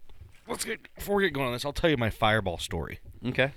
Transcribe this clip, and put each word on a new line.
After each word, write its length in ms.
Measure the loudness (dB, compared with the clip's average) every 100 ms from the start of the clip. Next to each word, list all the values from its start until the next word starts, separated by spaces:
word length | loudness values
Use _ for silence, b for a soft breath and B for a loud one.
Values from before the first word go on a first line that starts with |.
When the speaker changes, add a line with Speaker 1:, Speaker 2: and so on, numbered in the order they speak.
| -18 -16 -18 -18 -10
Speaker 1:
let's 160 | -8
get, 280 | -6 -8 -12 -12
before 180 | 0
we 80 | 2
get 100 | 2
going 140 | 2 -2
on 60 |
this, 120 | -2
I'll 80 | -4
tell 180 | 2 4
you 60 | 4
my 140 | 2
Fireball 480 | 4 4 4 2 -4
story. 400 | -4 -4 -6 -10 -14 -8
Speaker 2:
Okay. 280 | -2 2 0